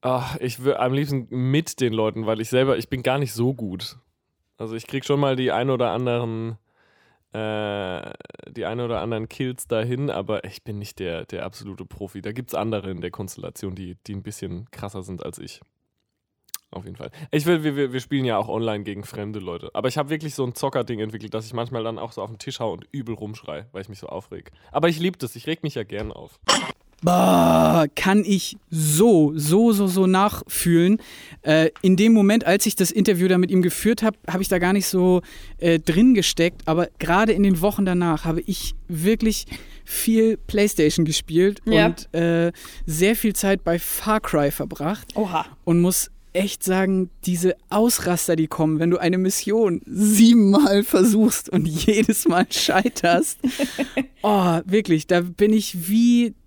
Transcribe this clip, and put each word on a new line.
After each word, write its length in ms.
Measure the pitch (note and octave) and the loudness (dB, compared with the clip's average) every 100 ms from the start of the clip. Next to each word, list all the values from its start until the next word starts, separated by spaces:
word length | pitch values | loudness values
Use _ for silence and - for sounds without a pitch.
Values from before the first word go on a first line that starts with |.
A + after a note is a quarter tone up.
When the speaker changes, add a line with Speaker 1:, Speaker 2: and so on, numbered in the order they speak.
Speaker 1:
Ach, 360 | B2+ B2+ B2+ D#3 | -2 -2 -4 -6
ich 200 | B2+ A#2+ | -8 -4
wür-, 200 | C3 - | -2 0
am 140 | B2+ | 0
liebsten 340 | C3+ C#3+ C#3 A2+ | -2 -2 -4 -6
mit 520 | B2+ B2+ C#3+ D#3+ - | -4 0 0 -2 -2
den 120 | B2 | -2
Leuten, 320 | A2 A2 A2 A2 | 0 -2 -2 -4
weil 140 | A2 | -2
ich 100 | A2 | 0
selber, 280 | B2 C3+ B2 | 0 2 0
ich 120 | A2 | -2
bin 140 | C3 | -4
gar 160 | B2 C3+ | -2 -2
nicht 140 | C3+ | -4
so 200 | G#2+ A#2+ | -2 -2
gut. 440 | C3 G#2+ F#2 - - _ _ _ _ _ _ | -2 -8 -10 -12 -18 _ _ _ _ _ _
Also 180 | A2+ A2+ | -10 -10
ich 120 | - | -8
krieg 180 | C#3 - | -8 -2
schon 140 | C#3+ | 0
mal 160 | C#3+ C3 | 2 0
die 160 | B2+ | 0
ein 180 | F2 C3 | -2 -2
oder 220 | C3 A#2+ | -2 -2
anderen, 680 | F#2+ B2+ A#2+ A#2 A2+ A2+ A2 _ _ _ _ _ _ _ | -2 -2 -2 -4 -6 -8 -12 _ _ _ _ _ _ _
äh, 800 | A2 A2 G#2+ G#2 G2+ F#2 F2+ - - - - - | -10 -6 -6 -6 -6 -6 -10 -12 -18 -20 -20 -18
die 160 | - F#2 | -10 -8
ein 140 | A#2 | -6
oder 220 | A#2+ A2+ | -6 -4
anderen 260 | G#2 A2+ A2+ | -4 -6 -8
Kills 400 | - C3 B2 - | -8 -8 -8 -6
dahin, 420 | A#2 A#2 B2 C#3+ | -4 -4 -4 -4
aber 360 | - F#3+ G#2+ - | -6 -6 -6 -8
ich 180 | - | -16
bin 160 | - G#2 | -14 -12
nicht 200 | G2+ - | -12 -10
der, 260 | F2+ E2 - | -8 -8 -10
der 180 | F2+ | -12
absolute 420 | F#2 - G#2+ F#2 F#2 | -12 -14 -16 -16 -16
Profi. 360 | - G2 G2 | -14 -14 -12
Da 100 | G#2 | -12
gibt's 240 | A2+ B2 - | -12 -8 -6
andere 360 | G#2+ G#2+ F#2+ | -4 -6 -8
in 100 | F2+ | -10
der 100 | F2 | -10
Konstellation, 640 | - F#2+ - E2+ - G2 F#2 | -10 -14 -12 -16 -12 -12 -12
die, 220 | F#2 F2+ - | -14 -16 -14
die 80 | G2 | -12
ein 80 | |
bisschen 480 | G#2 G#2+ F#2+ F2 A2+ | -12 -12 -12 -12 -14
krasser 320 | - G2+ F#2+ | -14 -12 -12
sind 220 | F2+ F2+ - | -12 -12 -12
als 120 | - | -14
ich. 220 | - - _ _ _ _ _ _ _ _ _ - _ | -18 -18 _ _ _ _ _ _ _ _ _ -18 _
Auf 140 | - - | -16 -16
jeden 120 | - | -16
Fall. 120 | - - D3 | -16 -16 -4
Ich 160 | D#3 D3+ | -2 0
will, 160 | E3+ | 0
wir, 120 | D3+ C#3+ | 0 -2
wir, 180 | C#3 | -2
wir 60 | B2+ | -4
spielen 260 | A#2+ C#3 B2+ | -4 -2 0
ja 120 | G#2+ | -2
auch 100 | A2 | -2
online 360 | A2 A2+ G#2 | -4 -4 -4
gegen 200 | G#2 G2+ | -8 -10
fremde 360 | G2+ - G#2 G#2+ | -12 -10 -10 -10
Leute. 320 | F2+ E2+ - | -10 -12 -8
Aber 140 | - B2 | -4 -4
ich 100 | D3 | -4
hab 120 | C#3+ | -4
wirklich 260 | D#3 D#3 C#3 | -6 -8 -6
so 100 | B2+ | -6
ein 80 | |
Zocker-Ding 460 | A#2+ C#3 C3 A#2 A#2 | -4 -4 -4 -6 -6
entwickelt, 340 | G#2+ A2 G#2+ | -8 -8 -10
dass 140 | A2 A2 | -10 -8
ich 60 | |
manchmal 300 | A#2+ A#2 B2 | -10 -8 -6
dann 140 | A2+ A2 | -8 -8
auch 140 | A2+ | -12
so 100 | - | -10
auf 80 | G#2 | -12
den 80 | A2+ | -12
Tisch 220 | - - | -14 -8
hau 120 | A2+ | -8
und 140 | F2 - | -8 -12
übel 240 | C#3+ A#2 G#2+ | -12 -10 -10
rumschrei, 500 | G#2+ A2 - D2+ A2+ | -12 -14 -14 -14 -14
weil 100 | F#2+ | -16
ich 80 | G2 | -16
mich 80 | G2 | -16
so 100 | - | -12
aufreg. 440 | F2+ - F#2+ - _ _ | -14 -14 -18 -18 _ _
Aber 160 | C#3+ E3+ | 0 0
ich 120 | D#3 | 0
lieb 180 | F3+ F3+ | -4 -4
das, 180 | B2 A#2+ | -10 -10
ich 120 | C3 | -8
reg 160 | D#3+ | -6
mich 100 | D3+ | -6
ja 100 | B2+ | -8
gern 280 | G2+ G2+ G#2+ | -8 -8 -10
auf. 280 | - - _ - - - - _ _ | -12 -20 _ -2 -2 -2 -14 _ _
Speaker 2:
Boah, 840 | E3 F3+ F#3 F3+ E3+ E3 D#3+ E3 D3+ - | 0 2 4 4 4 4 4 4 2 0
kann 280 | F#3+ G3+ | 2 2
ich 340 | F#3+ G3 - - _ | 2 0 -2 -12 _
so, 640 | D#3+ D3+ D3+ A3+ F#3 D3+ D#3 | -4 0 4 6 6 4 2
so, 360 | D3 F#3 A#3 | 2 4 4
so, 160 | G3+ G3 | 4 2
so 180 | F3+ F#3 | 2 2
nachfühlen. 960 | F#3 G#3 - - - F3 E3+ F3 A3 - - - - | 4 2 -2 -8 -4 2 4 4 2 -2 -20 -20 -10
Äh, 300 | - D#3 D#3+ - | 2 4 4 2
in 140 | F#3 F#3 | 2 4
dem 180 | A3 | 6
Moment, 320 | A3 G3 A3+ - | 6 6 4 2
als 200 | G3 A3 | 2 0
ich 100 | - | 0
das 160 | F#3 | 0
Interview 360 | G#3+ G3+ F3+ F#3 | 2 2 2 2
da 80 | F3+ | 2
mit 120 | F3+ | 2
ihm 120 | F#3 | 2
geführt 400 | F3 - G#3 A#3 | 0 0 0 2
hab, 140 | A3 G#3+ - | 0 -2 -6
hab 140 | F3+ | -4
ich 80 | F#3+ | -2
da 100 | F#3 | 0
gar 140 | F3+ | 2
nicht 120 | G3 F#3 | 0 0
so, 360 | F#3 F#3 F3+ - - - - | 2 4 2 0 -18 -18 -4
äh, 200 | E3+ E3 | 0 2
drin 340 | - D#3 B3 | 2 4 6
gesteckt. 500 | A#3 F3 - E3+ - - | 6 2 0 0 -2 -2
Aber 240 | D#3+ F3 _ | 0 0 _
gerade 320 | - F3+ A3 | 0 2 4
in 100 | G3 | 4
den 200 | G3+ F3 | 4 4
Wochen 240 | G3 G3+ G3 | 0 0 0
danach 400 | F3+ F3 D#3 E3+ | 0 0 0 -2
habe 160 | D#3+ | -4
ich 340 | - F#3 - - - | -4 -6 -6 -10 -8
wirklich 580 | E3 F3 A3 A3 G#3 - - - - - | -2 0 2 0 -2 -8 -16 -18 -20 -10
viel 520 | - - A3 A3 A3 | -4 2 4 4 0
Playstation 680 | - G#3 G#3 - D3+ D#3+ D#3+ | -2 0 0 2 2 2 0
gespielt 560 | D3+ - D#3+ F#3+ G3+ - | -2 -2 2 2 0 0
Speaker 3:
Ja. 220 | G#3+ G#3 | 4 4
Speaker 2:
und, 260 | E3 - | 0 -6
äh, 380 | E3 E3+ E3+ E3+ - - - - | -2 0 2 0 -4 -18 -10 -6
sehr 300 | D#3 F#3+ A3+ | 0 2 2
viel 180 | A3 | 0
Zeit 300 | G3 G3 G3 | 0 0 0
bei 160 | - E3+ | 0 -2
Far 400 | - - - G#3+ | -4 -6 -2 -2
Cry 320 | - E3 C#3+ | 0 0 0
verbracht. 640 | - - D#3 D3+ G#3+ - - | -2 -8 -6 -6 -6 -8 -6
Speaker 3:
Oha. 300 | G#3 E3 - - | -2 -2 -6 -8
Speaker 2:
Und 160 | - E3+ | 0 2
muss 320 | F3 F3+ - - - | 4 0 -4 -10 -6
echt 320 | F3+ G3 - | -2 -2 -4
sagen, 460 | - F#3 F#3+ F#3+ F3+ - - | -2 0 2 0 -2 -4 -4
diese 300 | F3 F3+ F3 _ | 0 0 -2 _
Ausraster, 640 | G#3 A#3 - F#3 F3 - E3 | 2 2 2 0 -2 0 0
die 100 | D#3 | 0
kommen, 320 | - D#3 D#3 | 0 0 2
wenn 140 | E3+ | 2
du 80 | F3 | 2
eine 180 | E3+ F#3 | 2 2
Mission 640 | F#3 - - A3 G#3+ F3 - | 0 -2 0 2 2 0 -6
siebenmal 960 | F3+ G#3 G#3 A3+ A#3 G3+ G3+ C#4+ D4+ | 0 4 6 8 8 8 8 6 4
versuchst 640 | B3+ - G3 G#3 A3 - - | 4 4 6 6 4 2 -2
und 160 | F3+ D#3+ | 0 0
jedes 600 | D#3 - G#3 - A3 E3 | 0 2 4 4 2 2
Mal 180 | E3+ - | 2 2
scheiterst. 880 | - - F#3 A3+ - F3 E3+ - - | 0 2 2 0 0 2 2 2 -2
Speaker 3:
<laughs> 60 | C4 - C#4 - C#4 - C4+ _ | -4 -2 -4 -4 -6 -4 -8 _
Speaker 2:
Oh, 380 | G#3 G#3 F3+ E3 F#3 | 2 2 4 0 2
wirklich, 420 | G3+ G3+ D#3+ - | 0 2 0 2
da 140 | F3 | 0
bin 320 | F3+ E3+ G#3 | 0 0 4
ich 360 | G#3+ G3+ F3+ E3+ | 4 0 -6 0
wie 440 | G#3+ A#3+ A#3+ A#3+ - | 4 6 4 2 -4